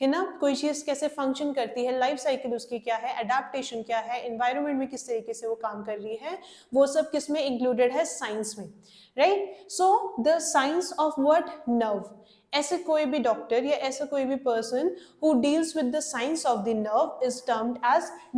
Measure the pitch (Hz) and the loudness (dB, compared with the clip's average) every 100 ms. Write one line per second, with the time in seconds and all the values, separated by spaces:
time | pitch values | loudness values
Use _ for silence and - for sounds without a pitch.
0 | 269 320 370 - 285 269 294 294 - 277 | 0 2 -2 0 0 0 -2 -2 -4 -2
1 | 302 294 269 269 294 277 226 247 247 254 | -4 -2 -2 -2 -2 -2 -2 -2 -2 0
2 | 254 285 294 262 262 233 - 233 233 226 | 0 0 -2 -2 -2 -6 -6 -6 -4 -4
3 | 240 247 214 254 262 277 262 233 220 226 | -4 -4 0 0 -2 -6 -6 -8 -4 -4
4 | 226 247 240 226 247 269 294 269 262 254 | -2 -6 -6 -2 0 0 0 -2 -2 -6
5 | - 233 226 220 226 226 220 208 208 208 | -6 -6 -4 -8 -6 -4 -4 -6 -8 -8
6 | 214 220 294 370 - - - 254 277 294 | -8 -8 -8 -10 -12 -20 0 4 4 4
7 | 311 294 285 302 277 240 254 233 247 269 | 0 -2 -2 -2 0 0 2 4 4 2
8 | 330 - 233 214 214 214 175 - - - | -2 -4 -6 -4 -6 -8 -14 -18 -20 -20
9 | - - 320 392 - - - - 370 427 | -8 2 4 4 -2 -10 -10 2 4 4
10 | - - 262 330 311 285 269 339 359 - | 2 0 2 2 2 2 4 0 -2 0
11 | 302 294 277 320 - - - 233 220 202 | 0 4 4 4 2 -6 -2 0 2 -2
12 | 185 - - _ _ 285 294 349 349 311 | -6 -16 -20 _ _ -2 0 -2 2 2
13 | 302 302 233 214 - 226 269 294 269 269 | 2 2 2 0 0 0 2 0 0 -4
14 | 285 285 262 269 269 226 226 247 339 359 | -4 -2 0 0 0 0 0 0 0 -2
15 | - _ 311 262 285 311 320 311 247 302 | -12 _ 4 4 4 2 0 0 0 -2
16 | 294 247 254 320 269 226 202 220 214 220 | -2 -4 -2 0 0 0 0 0 2 2
17 | 330 - 254 240 - 220 233 240 240 320 | 0 0 -2 -2 -2 0 -2 0 2 2
18 | - - - | 0 -10 -2